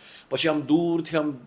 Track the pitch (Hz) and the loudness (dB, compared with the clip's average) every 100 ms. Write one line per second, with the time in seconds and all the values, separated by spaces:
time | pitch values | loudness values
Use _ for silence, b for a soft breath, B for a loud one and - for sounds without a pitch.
0 | B B B 131 160 151 135 151 170 165 | B B B 2 2 2 2 2 2 -2
1 | 165 160 151 131 | -2 -2 -2 -6